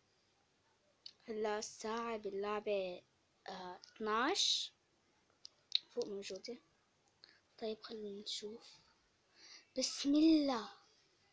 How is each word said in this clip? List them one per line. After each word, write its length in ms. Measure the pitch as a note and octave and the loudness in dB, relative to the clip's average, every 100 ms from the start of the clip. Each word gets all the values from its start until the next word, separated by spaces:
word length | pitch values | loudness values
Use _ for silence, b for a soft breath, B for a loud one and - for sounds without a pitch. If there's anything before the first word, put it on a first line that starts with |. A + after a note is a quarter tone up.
| _ _ _ _ _ _ _ _ _ _ - - | _ _ _ _ _ _ _ _ _ _ -20 -14
هلا 340 | - G#3+ A3 G#3 | -6 -2 0 0
الساعة 580 | - - A3 A#3 A#3 A3 | -4 -6 -4 -2 -2 -4
باللعبة، 840 | G#3 G3 G#3 G#3+ G#3+ G3+ F#3 F3+ - _ _ _ - | -4 -2 -2 0 2 0 0 -6 -14 _ _ _ -10
آه، 320 | F#3+ F3+ F#3 - - | -8 -8 -12 -14 -6
اثناش 800 | G#3+ A3 C4+ G4 - - - - _ _ _ _ _ _ - _ - - - | 0 4 4 4 4 2 -2 -10 _ _ _ _ _ _ -20 _ -4 -4 -2
فوق 160 | A#3+ A#3 | -4 -2
موجودة. 520 | G3 G3 F#3+ - B3+ _ _ _ _ _ _ B B _ - | -4 -6 -8 -8 -12 _ _ _ _ _ _ B B _ -8
طيب، 240 | A3 A3 | -6 -6
خلينا 400 | - A3 G#3 G3+ | -8 -8 -8 -8
نشوف. 580 | G#3 - G#3 A#3 - - - _ _ _ _ B B B - C4 | -6 -6 -6 -10 -16 -20 -20 _ _ _ _ B B B -8 -2
بسم 380 | B3+ - C#4+ D4 | -2 0 4 8
الله. 540 | D#4+ D#4 C#4 A#3 G#3 - - _ _ _ _ | 8 8 6 0 -4 -12 -20 _ _ _ _